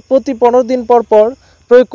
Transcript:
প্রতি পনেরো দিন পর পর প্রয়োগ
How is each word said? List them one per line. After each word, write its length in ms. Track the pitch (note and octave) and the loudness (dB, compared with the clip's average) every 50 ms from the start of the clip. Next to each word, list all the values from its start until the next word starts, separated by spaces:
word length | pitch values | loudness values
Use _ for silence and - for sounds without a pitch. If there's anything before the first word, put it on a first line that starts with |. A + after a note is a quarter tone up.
| - _ | -6 _
প্রতি 240 | C4 C4+ - C#4+ C4+ A3 | -4 -4 -4 -6 -4 -2
পনেরো 200 | B3+ A#3+ A#3 B3+ B3+ A3+ | -2 0 0 0 -2 -2
দিন 100 | C4 B3+ A#3 A3+ | -6 -6 -2 -2
পর 100 | B3 A#3+ A3 - | -2 -2 0 0
পর 140 | A3+ G#3+ G#3+ A3+ C4+ - _ _ _ _ _ _ | 0 0 0 0 -4 -10 _ _ _ _ _ _
প্রয়োগ 200 | A#3+ B3 B3+ - | 2 2 2 2